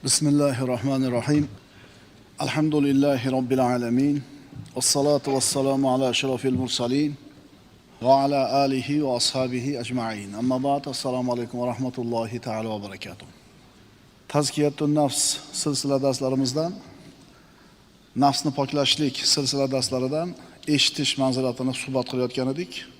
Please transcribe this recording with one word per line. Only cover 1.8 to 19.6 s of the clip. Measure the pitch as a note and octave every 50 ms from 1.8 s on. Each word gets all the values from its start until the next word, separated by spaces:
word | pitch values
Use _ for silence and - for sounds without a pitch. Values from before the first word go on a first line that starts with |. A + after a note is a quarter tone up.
| - - - - - - - - - - - -
Elhamdülillahi | C#3+ C3 - D#3+ D3+ D#3 D3+ D3+ C#3+ C#3+ C#3 C3+ C#3 C#3+ C#3 C3 A#2 C3+ C3
Rabbil | C3 B2+ A#2+ C3 C3 B2+
alemin. | B2 B2+ B2 A#2+ A#2 A#2+ B2+ C3+ D3 C#3+ D3 C3 - - - - - - - - - -
Vessalatu | B2+ B2+ - - C#3+ C#3 D3 D3 C#3+ C#3 C#3 C3+
vesselamu | C3+ B2+ - - C#3+ C3+ C#3 C#3 C3+ C#3 C3+ B2+
ala | C3 C3+ C3
eşrafil | B2+ - - C3+ C3 A#2 - C3+ B2+
mursalin. | B2+ C3 A#2+ - - B2 A#2+ B2+ C#3+ D3+ D3 D3 - - - - - - - - - - - - - - - - - A2+
Ve | B2
ala | C3+ C3+ C#3 C#3 C#3+ C#3 C3+ G#2+ B2
alihi | C#3 C#3 C3+ C3+ C3 A#2+ C3+ C#3+ D3+ D3+
ve | C3+
ashabihi | B2 A#2+ - - - C3+ C3 B2 B2 B2 A#2+ C#3 C#3+ A#2+
ecma'in. | A#2 A2 B2 B2+ A#2 A2+ A2 G#2 G2+ G2+ G2+
Amma | G#2+ A#2+ B2+ C3 B2+ B2+
ba'd. | C#3 C#3 C#3+ C#3+
Assalomu | D3 C3 - - C3+ B2 B2+ B2 B2+ A#2+
alaykum | A#2+ A#2+ A#2 - B2+ B2
ve |
rahmatullahi | B2 A#2 - C3 B2+ - - A#2+ A#2 A#2+ A2+ A2+ A2 A#2 A#2+
ta'ala | - B2 A2+ A2 A2 A2+ G#2+ G#2
ve | G2+
barakatuh. | G2+ F#2+ F2+ - - F2 - - - - - - - - - - - - - - - - - - - _ - - -
Tazkiyatun | - D3 D3 C3+ - D3+ D3 D3 C#3+ - D3+ D3 D3
nafs | D3+ D3 C#3 B2+ - - - - - - - -
silsila | - - D#3 C#3+ C3 - C#3 C#3 C3+ C3+
darslarimizdan | C#3 C3 B2 C3+ C3 C3 C3 C3+ B2 B2 D#3 D#3+ E3+ F#3+ - - - - - - - - - - - - - - - - - - - - - - - - - - - _
nafsni | A#2 C#3 C#3+ C#3 - - D#3 C3
poklashlik | - C#3 C3 C#3+ D3 C#3 B2+ - - D3+ C#3 B2+
silsila | - - - - - C#3 C3 C#3+ C#3